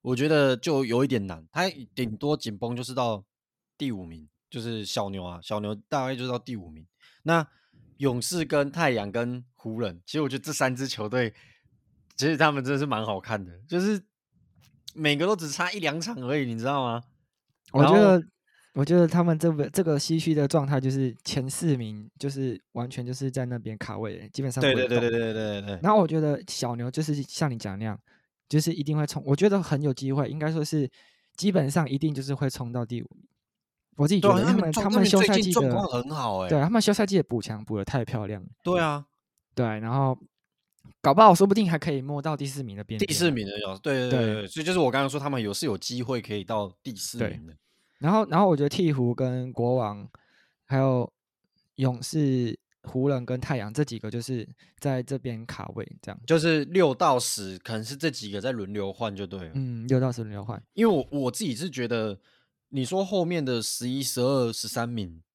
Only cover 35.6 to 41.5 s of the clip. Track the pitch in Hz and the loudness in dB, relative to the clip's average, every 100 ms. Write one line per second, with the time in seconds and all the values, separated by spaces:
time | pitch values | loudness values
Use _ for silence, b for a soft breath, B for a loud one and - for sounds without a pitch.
35.6 | 135 120 185 123 127 151 117 95 127 151 | 4 2 0 -4 -4 -4 -2 -2 2 2
36.6 | 151 226 208 208 202 196 - 120 - 107 | 4 4 4 2 2 2 2 -4 -4 -10
37.6 | 107 107 98 135 113 113 101 104 90 - | -4 -4 -2 -4 -2 -4 -6 -10 -14 -10
38.6 | 170 180 160 147 143 _ _ _ _ - | -2 0 0 -2 -8 _ _ _ _ -2
39.6 | 117 107 113 131 135 127 - _ _ _ | -2 -2 -2 0 0 -2 -8 _ _ _
40.6 | _ _ - _ 147 165 214 170 196 | _ _ -20 _ 4 10 10 10 6